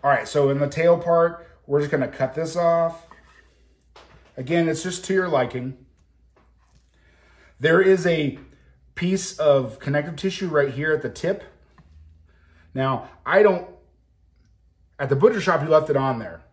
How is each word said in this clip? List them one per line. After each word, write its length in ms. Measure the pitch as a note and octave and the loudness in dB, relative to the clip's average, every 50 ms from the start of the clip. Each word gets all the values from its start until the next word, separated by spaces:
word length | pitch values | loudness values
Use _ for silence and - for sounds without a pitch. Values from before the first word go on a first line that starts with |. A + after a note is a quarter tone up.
| - | 4
All 60 | C#3+ | 2
right, 180 | C#3 B2 A2 - | 2 2 0 -2
so 220 | - D3+ C#3+ C#3 | 0 0 2 2
in 100 | C#3 C#3 | 2 0
the 80 | D3 C#3+ | -2 -4
tail 280 | - D#3 E3 E3+ E3+ | -2 0 4 4 4
part, 520 | E3+ E3+ E3+ E3 E3+ E3+ E3+ E3+ - - - - _ _ | 2 2 0 2 2 2 2 -2 -6 -18 -20 -20 _ _
we're 140 | - C#3 D3 | -2 -2 0
just 100 | D3 C#3+ | 0 0
gonna 160 | - C#3 C3 | -2 -2 -2
cut 280 | A#2+ - - C3+ B2+ - | -4 -4 -4 -4 -4 -4
this 200 | - E3+ D#3+ - | -6 -8 -6 -4
off. 520 | F3 E3+ E3+ E3+ E3+ E3 E3 E3 - - - - - _ _ _ _ _ _ _ _ _ _ _ _ _ _ _ - - _ - - _ _ _ | 0 0 2 2 2 0 -2 -4 -8 -20 -20 -20 -20 _ _ _ _ _ _ _ _ _ _ _ _ _ _ _ -20 -20 _ -20 -20 _ _ _
Again, 320 | - C3 B2+ E3 E3+ E3 D#3+ | -14 -8 -2 0 0 0 0
it's 160 | D#3 D3+ - | -2 -4 -6
just 200 | F#3 F3+ - - | -8 -8 -8 -6
to 80 | - F#3+ | -2 0
your 140 | F#3+ F#3 F3 | 0 0 2
liking. 480 | D#3 C3+ B2+ - - B2+ B2 C3 C3 - - _ _ _ _ _ _ _ _ _ _ _ _ _ _ _ _ _ _ _ _ _ _ _ _ _ _ _ _ _ _ _ _ _ _ _ | 0 0 0 0 -4 -8 -8 -10 -12 -14 -20 _ _ _ _ _ _ _ _ _ _ _ _ _ _ _ _ _ _ _ _ _ _ _ _ _ _ _ _ _ _ _ _ _ _ _
There 220 | B2+ D#3 E3 F3+ | 0 2 4 4
is 260 | F#3+ F#3+ F#3+ F3+ D#3+ | 6 4 4 4 2
a 320 | F3+ E3 D#3 D3+ C#3 - - - - - _ _ _ _ _ _ _ _ | 0 0 0 -2 -4 -4 -6 -16 -20 -20 _ _ _ _ _ _ _ _
piece 420 | - E3+ F3+ F#3+ F#3+ F#3 - - - | -6 -4 -2 -2 -2 -4 -6 -6 -2
of 420 | D3+ D3+ C#3+ C3+ B2+ A#2 G#2+ - | 2 4 4 4 2 -2 -10 -10
connective 340 | - - C#3 D3 C#3+ - D#3+ | -6 -2 -2 -2 -2 -4 -10
tissue 320 | - - F#3+ F#3+ - G3 | -6 -6 -6 -6 -4 -6
right 260 | F3 D#3 D3 C#3+ C#3 B2 | -2 0 0 0 0 -2
here 200 | B2+ D3 D#3 D#3 | -4 -2 -2 -2
at 100 | D3 - | -2 -2
the 80 | - | -6
tip. 320 | G#2 - - E3 G3+ G3+ - - _ _ _ _ _ _ - _ - - - - - _ _ _ _ _ _ _ _ _ _ _ _ | -10 -6 -4 -4 -4 -4 -6 -20 _ _ _ _ _ _ -20 _ -20 -20 -20 -20 -20 _ _ _ _ _ _ _ _ _ _ _ _
Now, 340 | - C3+ C3+ C3 - - - - _ _ | -4 -2 -2 -2 -4 -8 -14 -20 _ _
I 160 | C3 D#3+ G3 G#3 | 2 4 4 4
don't, 240 | G#3 F#3 F3 - - - - _ _ _ _ _ _ _ _ _ _ _ _ _ _ _ _ _ _ _ _ _ _ _ _ | 4 2 0 -6 -12 -20 -20 _ _ _ _ _ _ _ _ _ _ _ _ _ _ _ _ _ _ _ _ _ _ _ _
at 80 | C#3 C#3 | -2 -2
the 80 | C#3 | 0
butcher 240 | C3+ D#3+ A3+ A3+ G#3+ | 6 6 4 4 4
shop, 220 | - F#3+ F3 D#3 C#3+ | 0 0 0 0 2
you 60 | D#3 | 4
left 220 | D#3 D#3 D3+ - | 4 2 4 2
it 60 | D3 | -2
on 240 | F3 E3+ E3 B2 A#2 | 0 0 0 -2 -4
there. 220 | G#2+ G#2 - - - _ | -6 -10 -12 -16 -20 _